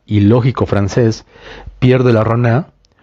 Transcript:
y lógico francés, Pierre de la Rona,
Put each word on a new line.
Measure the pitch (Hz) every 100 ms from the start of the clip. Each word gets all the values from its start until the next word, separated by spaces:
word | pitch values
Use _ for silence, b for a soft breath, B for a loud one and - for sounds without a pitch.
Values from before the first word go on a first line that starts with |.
| -
y | 104
lógico | 101 123 120 -
francés, | 98 101 101 127 117 107 B B B B B -
Pierre | 127 127
de | 127
la | 113
Rona, | 110 117 120 117 - _ _ b